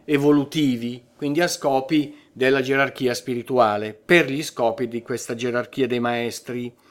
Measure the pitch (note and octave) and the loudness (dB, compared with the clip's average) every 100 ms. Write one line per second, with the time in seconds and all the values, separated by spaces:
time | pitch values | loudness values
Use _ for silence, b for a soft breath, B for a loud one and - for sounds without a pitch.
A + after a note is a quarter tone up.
0 | - C#3+ C#3+ D3 C#3 D#3 C#3 A#2 A#2+ B2 | -2 2 4 4 2 0 0 0 -4 -10
1 | - - C#3+ D3+ F3 - D3 C3 C3+ D#3 | -16 -8 -4 0 0 0 0 0 0 0
2 | C#3 B B A2+ C3 C3+ B2+ C#3 C3+ - | 0 B B -2 2 2 2 0 0 0
3 | B2+ A#2 - A#2+ A#2 B2+ A2 G#2 G#2+ - | -2 -2 -4 -6 0 2 4 2 -4 -4
4 | - F3 C#3 C#3 D3 - A#2 B2 A#2 A#2 | 4 4 4 -4 -6 0 0 0 -4 -6
5 | - A#2+ - A#2 B2 A#2+ B2 C3+ B2 B2 | -6 -8 -6 -6 -4 -2 -4 -2 0 0
6 | A#2+ A#2+ A#2 A2+ - B2 A#2+ - b | -2 -2 -4 -6 -10 -8 -8 -12 b